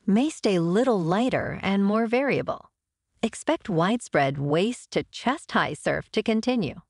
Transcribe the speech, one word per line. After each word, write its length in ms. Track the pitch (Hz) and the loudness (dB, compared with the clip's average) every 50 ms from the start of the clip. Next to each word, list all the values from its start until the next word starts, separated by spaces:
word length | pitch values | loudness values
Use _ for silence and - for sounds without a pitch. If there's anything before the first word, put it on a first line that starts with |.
| - | -2
may 220 | - 190 220 269 311 | 0 2 2 2 0
stay 300 | - - - 226 196 175 | -2 -2 0 2 2 2
little 420 | 165 170 175 214 254 269 233 196 | 2 2 2 2 2 2 2 0
lighter 580 | 165 156 175 208 247 262 - 131 - - - - - | 0 0 0 0 0 0 0 -2 -2 -4 -6 -6 -2
and 240 | 185 196 196 202 | 0 0 2 2
more 200 | 196 208 220 233 | 2 2 0 0
variable. 640 | 220 233 247 277 269 196 135 - - - - - - _ _ _ _ _ _ _ _ _ - - | 0 0 0 0 0 0 -2 -2 -4 -6 -8 -8 -20 _ _ _ _ _ _ _ _ _ -4 -4
Expect 480 | 220 - - - - 311 330 - - | -4 -4 -4 -2 -2 -2 -2 -2 -2
widespread 680 | 190 156 165 190 233 240 - - - 160 139 139 139 | 0 2 2 2 2 -2 -2 0 2 2 2 2 0
waist 540 | 147 143 143 143 165 190 226 247 - - - | -2 -2 0 2 2 2 0 -2 -6 -10 -6
to 140 | - - - | -4 -4 -4
chest 480 | _ - - - 233 269 330 - - - | _ -8 -4 -2 -2 -2 -2 -4 -4 0
high 200 | 214 160 131 147 | 0 0 0 -2
surf 400 | - - 175 143 147 151 _ - | -4 -2 -2 -2 -2 -4 _ -4
to 100 | 220 208 | -4 0
continue. 520 | - 220 220 214 247 254 240 190 123 - - - | 0 0 0 0 0 0 0 0 -2 -4 -8 -16